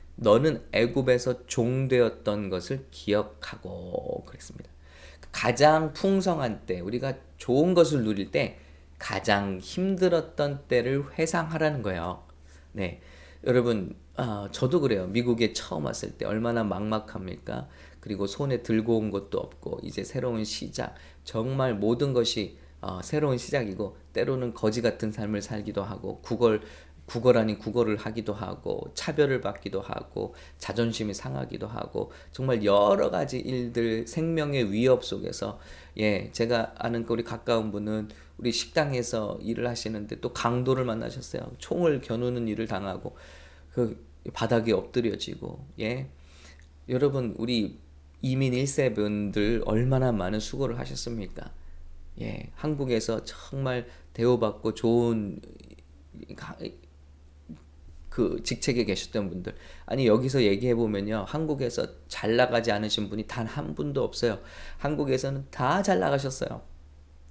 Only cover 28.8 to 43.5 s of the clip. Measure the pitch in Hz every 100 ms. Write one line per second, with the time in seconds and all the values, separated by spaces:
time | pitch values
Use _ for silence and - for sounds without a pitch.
28.8 | - - - 151 147 127 98 - 98 95
29.8 | - - - - 101 - - - - 101
30.8 | 117 113 107 98 135 135 127 113 107 110
31.8 | - - - - - - 131 120 101 101
32.8 | 104 101 - 90 135 131 - 127 120 117
33.8 | 117 110 117 - 160 165 147 139 110 101
34.8 | 127 123 - 101 95 - 104 104 - -
35.8 | - - 107 101 104 - 117 120 113 -
36.8 | 117 117 113 117 117 113 - 117 110 101
37.8 | 104 107 107 - - - 123 113 - -
38.8 | 147 131 120 113 104 - - 113 120 117
39.8 | 110 110 107 113 120 - 117 120 127 131
40.8 | 123 110 120 120 - 123 - - - 165
41.8 | 170 143 - 117 123 123 117 104 113 98
42.8 | 98 95 - - - - -